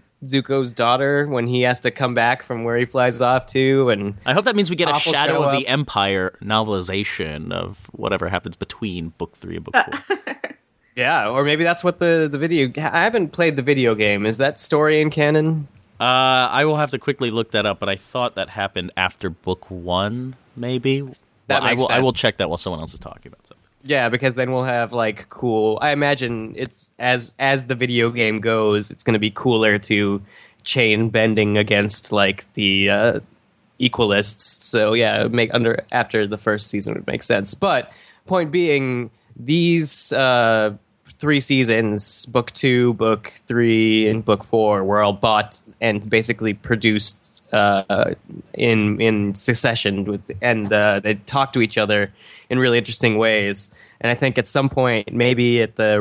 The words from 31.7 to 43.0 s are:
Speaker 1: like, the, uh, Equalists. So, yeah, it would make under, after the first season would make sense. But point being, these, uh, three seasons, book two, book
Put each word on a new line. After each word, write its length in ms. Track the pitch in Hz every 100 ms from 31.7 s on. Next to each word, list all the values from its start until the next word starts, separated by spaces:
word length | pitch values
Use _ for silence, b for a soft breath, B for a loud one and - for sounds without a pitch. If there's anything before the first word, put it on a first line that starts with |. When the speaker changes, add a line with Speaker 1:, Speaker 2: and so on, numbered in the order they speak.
| 104 104 - -
Speaker 1:
like, 400 | 104 98 95 -
the, 340 | - 98 98 98
uh, 300 | 101 117 107 - _ _ _ _ -
Equalists. 840 | 123 - 110 101 - - - -
So, 300 | - 117 107
yeah, 260 | 117 110 107
it 40 |
would 100 | 110
make 180 | 120 113
under, 320 | 120 117 - -
after 340 | 120 117 110 101
the 120 | 104
first 300 | - 107 -
season 260 | 104 98
would 120 | - -
make 160 | -
sense. 320 | - 107 98
But 380 | - 196 135 - B B B
point 260 | - 185 160
being, 600 | 175 170 143 131 123 117 b b -
these, 760 | 120 165 170 170 151 - -
uh, 600 | 131 131 123 113 113 107 101 _ _ _ -
three 220 | 147 143
seasons, 840 | - 135 117 113 110 104 - - -
book 240 | 123 117
two, 420 | - 135 123 120
book 380 | 107